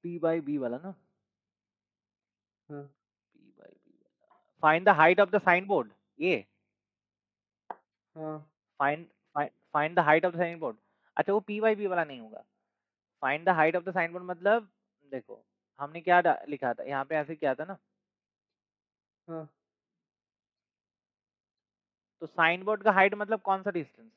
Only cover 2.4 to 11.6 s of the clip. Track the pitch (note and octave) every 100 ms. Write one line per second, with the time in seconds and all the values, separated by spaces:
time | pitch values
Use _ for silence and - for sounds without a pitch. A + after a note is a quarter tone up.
2.4 | _ _ _ C#3+ C#3+ _ _ _ _ _
3.4 | _ _ - _ _ _ _ _ _ _
4.4 | _ _ D#3 D#3+ F#3+ E3 D#3+ F3+ G3 G3+
5.4 | F#3 F3 G3 F#3 A2 _ _ - F3 C3+
6.4 | - _ _ _ _ _ _ _ _ _
7.4 | _ _ _ - _ _ _ D#3+ D#3 D#3
8.4 | D3+ _ _ _ C#3 D3+ E3 _ _ C#3+
9.4 | C#3+ _ _ D3+ D3+ F3 D3+ D#3+ F3+ E3+
10.4 | E3+ E3+ D3 G#2+ _ _ _ - - G3+
11.4 | G3+ G#3